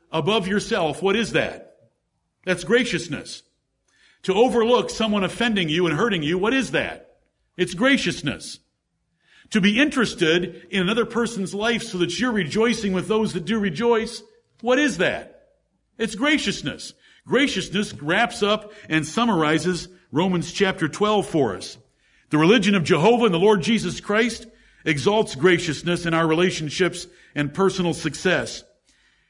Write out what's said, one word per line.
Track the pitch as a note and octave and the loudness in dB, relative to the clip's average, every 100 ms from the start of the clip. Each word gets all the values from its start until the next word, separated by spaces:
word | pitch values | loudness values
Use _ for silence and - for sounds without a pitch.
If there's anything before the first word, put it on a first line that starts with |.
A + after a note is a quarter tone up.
| _ | _
above | D#3+ D#3 A3 F#3 | -4 0 0 0
yourself, | G3+ - A3 D#3+ C#3+ | -4 -2 -2 -2 -2
what | F#3+ G#3+ | 0 0
is | F3+ | 0
that? | C#3+ G2 - - _ _ _ _ _ _ _ F#3 | 0 -2 -6 -16 _ _ _ _ _ _ _ -4
That's | F3+ | -4
graciousness. | D3+ A#3+ B3 E3+ - A#2+ E2 - _ _ _ _ _ _ _ _ | 0 0 2 -4 -6 -10 -12 -18 _ _ _ _ _ _ _ _
To | - | -2
overlook | F#3 B3 A3+ A3+ B3 B3 | 4 4 4 4 4 2
someone | - A3 G#3 | -2 0 0
offending | F#3 - A#3 G3+ E3 | -2 0 0 2 0
you | D#3+ F3 | 2 2
and | D#3 | 2
hurting | A#3 F#3 | 0 0
you, | D3 F3+ | 0 0
what | G#3 C4+ | 0 0
is | F#3+ | 0
that? | C#3+ F#2 D#2 - _ _ _ _ - | -2 -2 -6 -16 _ _ _ _ -6
It's | F3 F3+ | -6 0
graciousness. | B3+ C#4 F3+ - C#3+ F2 - - _ _ _ _ _ _ _ _ _ | 2 2 0 -4 -6 -8 -10 -18 _ _ _ _ _ _ _ _ _
To | A3 | 0
be | F#3+ G#3+ | 2 2
interested | D4+ B3+ G3+ - D#3+ F3 F3+ - - | 0 0 -2 0 2 2 0 -8 -6
in | G3 | -2
another | F3+ A#3 A3+ | 0 0 -2
person's | A3+ A3+ G3+ F3+ | -2 -4 -4 -8
life | G3 A3+ A#3 | -4 -2 -2
so | - F#3 | -4 -4
that | E3+ - | -2 -2
you're | B3+ | -2
rejoicing | G#3+ D3+ G#3 A#3 A3+ G3+ | -2 -2 0 0 0 -2
with | F#3 F3+ | -2 -2
those | A3 G#3+ | 0 0
that | E3 D#3 | -4 -4
do | A3 | -2
rejoice, | G3+ D3 A#3+ A3+ - - - _ _ _ | -2 0 0 2 0 -8 -18 _ _ _
what | A#3 C4 | 0 2
is | D4 F3 | 2 0
that? | D#3+ G2+ - - _ _ _ _ _ - | -2 -2 -8 -20 _ _ _ _ _ -8
It's | A3+ F#3+ | -6 -2
graciousness. | C#4+ D#4 G#3 - C#3+ E2+ - - _ _ - | 0 0 -2 -6 -8 -10 -14 -20 _ _ -2
Graciousness | A3 C#4+ F#3+ - F#3 G#3+ | 0 2 -2 -4 -4 -4
wraps | - D3 F#3+ A#3 - | -6 -2 0 0 0
up | G3+ G#3+ - - - | 0 0 -4 -18 -4
and | D#3 D3+ | -2 0
summarizes | - A#3 F3 D3+ D#3 F3 F3 - - _ | 0 2 2 2 2 0 -4 -6 -18 _
Romans | C#3 F#3 F3 D3+ | 0 0 0 -2
chapter | - F#3+ F#3 D#3+ | 0 0 2 -4
twelve | - G#3 G#3+ - | 0 2 2 2
for | D#3+ A#2+ F2+ | 0 0 -2
us. | - - _ _ _ _ _ | -10 -16 _ _ _ _ _
The | D3+ | 4
religion | D#3+ A#3+ F#3 | 6 6 6
of | G3+ | 2
Jehovah | C#3 E3 F#3+ A#3+ A#3 | 4 4 6 6 4
and | |
the | E3 | 4
Lord | G3+ G#3+ | 4 4
Jesus | D#3 A3+ - - | 2 0 0 -6
Christ | - G#3 A#3+ A#3 - - _ _ | -2 0 0 -2 -14 -20 _ _
exalts | D#3 D3+ B2+ G#3+ G#3+ C3 | -2 0 2 2 0 2
graciousness | F3+ E3+ D#3+ C#3 E3+ F3 E3+ | 4 4 0 -4 -2 -2 0
in | |
our | E3 E3 | 0 2
relationships | D#3+ F#3 - D3+ - F3+ F3+ - - _ D3 | 2 2 0 -6 -2 -2 -2 -12 -20 _ -6
and | C#3+ | -4
personal | D#3 F#3+ F#3+ F3 | 0 0 0 -2
success. | D#3+ D#3 - F#3 D#3+ A2 - - _ _ _ _ _ _ | -2 -6 -4 0 0 -2 -10 -18 _ _ _ _ _ _